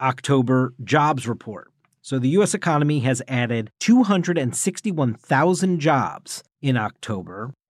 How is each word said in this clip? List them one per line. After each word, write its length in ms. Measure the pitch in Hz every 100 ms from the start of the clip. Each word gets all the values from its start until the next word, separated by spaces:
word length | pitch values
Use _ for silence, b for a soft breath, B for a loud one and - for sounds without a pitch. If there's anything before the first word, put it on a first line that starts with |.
October 680 | 131 127 - 135 123 131 127 -
jobs 440 | 104 151 147 135 117
report. 440 | 104 110 95 - _ _ _
So 160 | - 135
the 80 | 127
U 140 | 185
S 100 | 208
economy 460 | 202 170 147 147 151
has 240 | 123 127 -
added 440 | 123 120 117 107 -
two 240 | - 247
hundred 340 | 202 190 180 165
and 180 | 123
sixty-one 600 | - 190 - 214 160 127
thousand 640 | 110 - 139 165 170 185 170
jobs 640 | 156 139 87 - - - - _
in 160 | 139 123
October. 760 | 107 - - 98 85 95 123 -